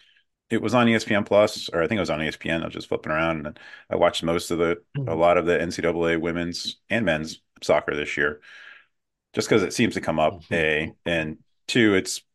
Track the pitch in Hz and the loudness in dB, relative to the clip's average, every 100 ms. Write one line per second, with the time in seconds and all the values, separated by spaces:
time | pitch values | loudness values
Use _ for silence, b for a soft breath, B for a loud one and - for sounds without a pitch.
0 | b b b _ _ 113 107 123 117 113 | b b b _ _ -4 0 2 4 2
1 | - 101 104 104 107 - - 85 80 110 | 2 0 4 4 4 0 -6 -2 0 0
2 | 80 76 78 - 82 82 80 82 - - | -2 -2 -4 -4 -4 -4 -4 -8 -6 -6
3 | 71 78 82 80 73 - B B B 87 | -4 -2 0 -2 -6 -12 B B B 2
4 | 85 - 82 85 - 82 85 85 - 143 | 2 2 -2 -2 -2 0 0 -2 -6 -8
5 | 127 80 85 87 82 82 85 87 82 85 | -4 2 4 4 2 0 0 -2 -2 0
6 | 82 82 82 82 85 85 - - _ 110 | 0 0 -2 -4 -6 -8 -10 -12 _ -2
7 | 95 78 80 - _ _ - 76 73 73 | 0 -2 -4 -12 _ _ 0 0 0 -4
8 | 76 - 73 76 B B B B B _ | -4 -2 -2 -2 B B B B B _
9 | _ _ _ - - 107 92 - 120 95 | _ _ _ -6 2 2 2 0 0 0
10 | - 78 78 87 - 85 78 78 78 - | -2 0 0 0 -4 -2 0 0 -2 -6
11 | - 85 78 76 _ _ - 131 110 95 | -4 -2 -4 -8 _ _ -2 4 4 4
12 | 92 - - | 0 -6 -12